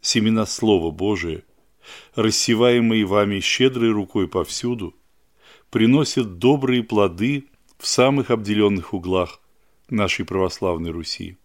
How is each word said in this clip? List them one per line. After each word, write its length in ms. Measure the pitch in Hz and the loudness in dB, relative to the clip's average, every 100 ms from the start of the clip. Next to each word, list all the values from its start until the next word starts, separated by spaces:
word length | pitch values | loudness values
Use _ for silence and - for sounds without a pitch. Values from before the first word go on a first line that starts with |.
Семена 460 | - 117 107 113 104 | -2 0 0 0 -2
Слова 420 | - 113 98 82 | -2 2 2 2
Божия, 540 | 80 95 101 85 78 - _ _ _ - - - - | -4 -4 -2 -4 -10 -14 _ _ _ -20 -20 -14 -2
рассеваемые 880 | 110 - - 113 123 120 117 110 101 | 0 0 0 2 4 4 2 2 2
вами 340 | 101 101 101 | 2 0 0
щедрой 520 | 92 - 131 127 117 | -4 2 2 2 0
рукой 360 | 104 98 107 90 | 0 -2 -2 -2
повсюду, 680 | 92 82 - 120 120 90 _ _ _ _ _ _ - _ | -2 -4 -6 -6 -6 -10 _ _ _ _ _ _ -20 _
приносят 680 | - 113 139 143 - 113 87 | 2 4 4 2 -2 -4 0
добрые 420 | 120 143 135 123 | 2 4 2 -2
плоды 680 | 110 107 101 85 113 143 135 _ _ _ | 0 2 0 0 -2 -2 -8 _ _ _
в 80 | - | -6
самых 460 | - 131 139 120 | 2 2 2 0
обделенных 640 | 117 104 104 104 101 82 98 | -2 0 2 2 2 -4 -8
углах 460 | 90 92 87 - _ _ _ _ _ | -2 -2 -2 -6 _ _ _ _ _
нашей 340 | 117 98 - 92 | -4 -2 -4 -4
православной 640 | 95 92 - 95 85 82 | -2 -2 -2 -4 -4 -6
Руси. 480 | 82 80 - 87 92 | -8 -10 -12 -14 -16